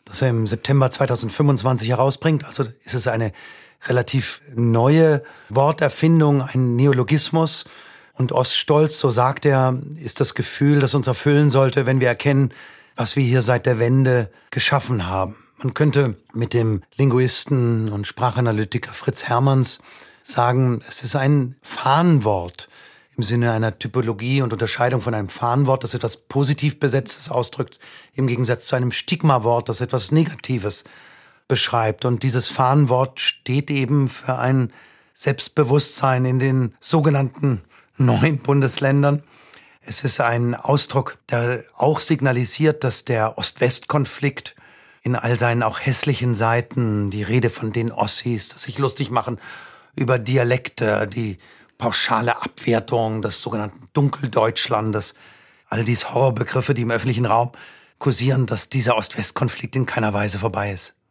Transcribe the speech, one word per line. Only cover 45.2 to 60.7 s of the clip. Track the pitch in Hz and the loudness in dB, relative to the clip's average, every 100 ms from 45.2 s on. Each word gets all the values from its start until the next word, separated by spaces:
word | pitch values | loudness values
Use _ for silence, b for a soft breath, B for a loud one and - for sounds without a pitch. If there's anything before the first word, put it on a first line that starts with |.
| 120 120 | 0 0
seinen | 120 117 | 2 2
auch | 113 - | 0 -2
hässlichen | - 123 - 135 123 110 | -2 -2 0 0 0 0
Seiten, | 113 120 120 131 117 104 101 | 2 0 -2 -2 -2 0 -2
die | 104 | -4
Rede | 101 123 117 | -2 0 0
von | - 110 | -2 -6
den | 117 113 | -4 -4
Ossis, | - 107 - 123 113 - | -2 -2 -2 -4 -4 -6
das | - | -10
sich | - 127 | -10 -4
lustig | 135 - 139 | -4 -4 -4
machen | 120 - - B B B B B B | -4 -4 -6 B B B B B B
über | 123 127 | 0 0
Dialekte, | 110 131 120 123 - - 110 104 104 | 0 0 2 0 -4 -4 0 0 -2
die | 110 110 92 b b b b | -4 -6 -8 b b b b
pauschale | 117 - - 110 120 - | -4 -2 0 0 0 -2
Abwertung | - - - 117 - 120 110 110 | -6 -6 -2 -2 0 -2 -2 -2
des | 104 - | -4 -6
sogenannten | - 110 104 - - | -6 -6 -6 -10 -6
Dunkeldeutschlandes, | 151 139 - 123 117 113 113 - 110 110 104 - - b b b b b | 0 0 0 -4 0 0 0 -2 -2 0 -2 -4 -12 b b b b b
all | 110 | -4
dies | 110 117 - | 0 -2 -2
Horrorbegriffe, | 120 135 110 - 131 123 | 0 2 0 -2 -2 -2
die | 120 | -2
im | 117 | 0
öffentlichen | 117 113 113 117 | -2 0 0 2
Raum | 113 123 - B B B B | 2 0 -6 B B B B
kursieren, | 139 - 127 135 120 | -2 0 0 0 0
dass | 110 - | -2 -4
dieser | 135 117 110 | -2 0 0
Ost-West-Konflikt | 101 - 104 - 131 - - 131 | -2 -4 -6 -2 -4 -4 -6 -4
in | 123 | -2
keiner | - 107 | -2 -2
Weise | 101 104 95 | 0 -2 -2
vorbei | 107 101 101 | -4 -4 -4